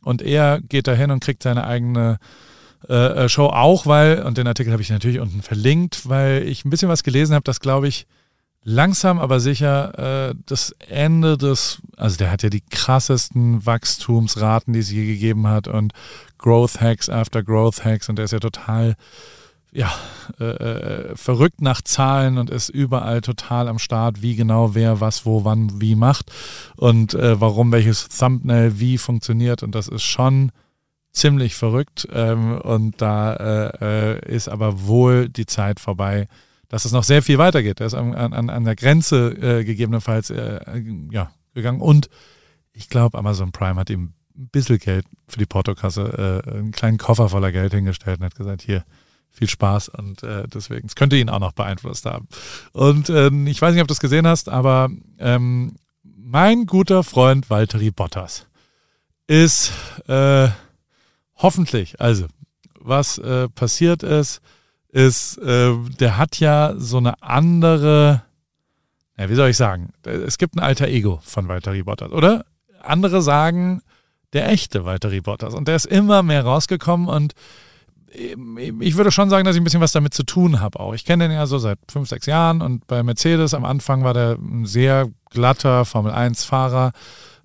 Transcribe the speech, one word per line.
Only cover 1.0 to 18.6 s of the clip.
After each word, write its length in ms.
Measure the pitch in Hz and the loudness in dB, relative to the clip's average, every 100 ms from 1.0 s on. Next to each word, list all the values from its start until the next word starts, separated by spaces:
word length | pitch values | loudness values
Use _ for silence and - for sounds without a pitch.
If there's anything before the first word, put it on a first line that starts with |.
| 143 | 0
und 100 | 131 | -2
kriegt 220 | - - | -4 -4
seine 220 | 127 120 117 | -2 -2 -2
eigene, 520 | 120 120 120 117 107 - - - _ _ _ - | -4 -2 0 0 -2 -8 -20 -20 _ _ _ -2
äh, 380 | 120 127 - 123 | 2 2 2 0
äh, 40 | |
Show 180 | 147 143 | 2 2
auch, 400 | 107 147 185 147 | 4 4 4 4
weil, 360 | 147 156 170 | 4 6 2
und 140 | 127 120 | 0 -2
den 100 | 120 | -2
Artikel 240 | 113 113 | -2 -2
hab 80 | 113 | -2
ich 100 | 98 | -2
natürlich 300 | 107 120 127 | -2 -2 -2
unten 220 | 110 101 | -4 -6
verlinkt, 680 | - 107 127 160 175 - 127 | -6 0 2 2 0 -6 -4
weil 360 | 135 135 135 - | 0 2 0 -2
ich 160 | 131 | -6
ein 60 | 139 | -4
bisschen 180 | 160 185 | -2 0
was 160 | 165 | 0
gelesen 320 | 139 131 151 147 | 0 0 2 2
hab, 80 | |
dass, 160 | - 117 | 0 -4
glaub 240 | 135 139 | -2 0
ich, 240 | 139 - - _ _ _ _ _ | 0 -4 -12 _ _ _ _ _
langsam 560 | 110 117 180 185 190 175 | -2 2 2 2 0 0
aber 220 | 135 127 | 0 0
sicher, 880 | 131 139 143 139 143 - 131 135 135 | 0 0 0 0 -2 -6 -6 -4 -6
äh, 60 | - - | -8 -8
das 280 | 131 - - - | -6 -6 -12 -10
Ende 500 | 143 156 165 160 139 | -2 2 4 4 2
des, 440 | 139 131 - - - - | 0 0 -4 -8 -16 -4
also 180 | 107 85 | -2 0
der 160 | 90 | 0
hat 100 | 92 | 0
ja 80 | 107 | 0
die 120 | 104 | -2
krassesten 1040 | - - - 131 - 127 - 123 120 113 113 | -4 -4 2 2 2 0 0 0 2 2 0
Wachstumsraten, 1040 | 117 - - - 117 110 107 110 113 - | -2 -2 -4 0 0 0 0 0 0 0
die 80 | 113 | -2
es 100 | 98 | -2
je 180 | 104 107 | -2 -2
gegeben 380 | 101 113 107 107 | 0 0 2 2
hat 220 | 107 - | 0 -2
und 240 | 107 107 - - - - _ | -2 -2 -6 -16 -20 -20 _
Growth 420 | 117 117 120 - | 2 4 2 2
Hacks 300 | 117 110 - | 0 0 -4
after 340 | 113 - 113 | -4 -4 -4
Growth 400 | 98 110 113 - | -2 0 0 0
Hacks 240 | 110 110 - | -2 -2 -4
und 80 | 107 | -6
der 80 | |
ist 80 | 107 | -4
ja 80 | 110 | -4
total, 560 | 113 - | -6 -8